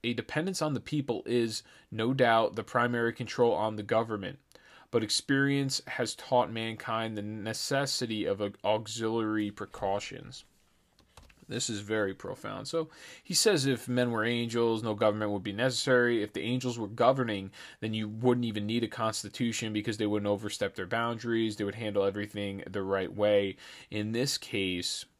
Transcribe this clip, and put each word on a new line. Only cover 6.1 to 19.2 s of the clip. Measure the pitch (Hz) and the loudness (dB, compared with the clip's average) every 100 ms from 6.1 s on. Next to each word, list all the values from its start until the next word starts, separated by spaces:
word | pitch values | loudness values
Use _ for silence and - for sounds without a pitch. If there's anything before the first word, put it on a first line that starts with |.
| - | -6
taught | - 123 110 | 0 2 2
mankind | 113 113 110 - 113 113 107 | -2 -6 -6 -4 -2 -2 -4
the | |
necessity | 104 110 104 110 - 135 139 - 120 107 98 | -6 -6 -6 -4 0 0 0 -2 -2 -2 0
of | 98 | 0
au-, | 104 - | -2 -2
auxiliary | 101 107 107 110 113 113 110 110 104 | 0 0 -2 -4 -2 0 0 0 -2
precautions." | 104 101 - 98 101 - - - 131 - _ _ _ _ _ _ - - _ - | -4 -12 -6 -2 -2 -4 -12 -14 -18 -20 _ _ _ _ _ _ -20 -20 _ -10
This | 113 - | -6 -4
is | 104 | -4
very | 104 110 98 | -2 0 0
profound. | 98 98 98 107 101 123 | -2 -10 -10 -8 -8 -4
So | 165 156 - - - | -4 -4 -10 -20 -20
he | - | -2
says | 175 220 180 135 | 4 4 6 4
if | 123 - | 0 2
men | 123 123 | 2 2
were | 113 | 2
angels, | 110 120 117 117 117 113 | 2 0 0 4 4 4
no | 113 | 0
government | 107 107 107 107 | 4 4 4 0
would | 101 | -2
be | 92 | -2
necessary. | 101 127 123 - 123 120 117 | 0 0 0 4 6 6 4
If | 104 | 0
the | 95 | -2
angels | 113 127 127 117 | -2 0 -2 -4
were | 107 | -6
governing, | 113 120 135 120 101 95 - - - | 4 6 6 0 -2 -6 -14 -20 -8
then | 110 | -4
you | 110 107 | -2 -4
wouldn't | 110 123 123 117 | 2 4 4 2
even | 104 104 | -2 -2
need | 120 113 | 0 -2
a | |
constitution | - 113 - | -2 -2 -2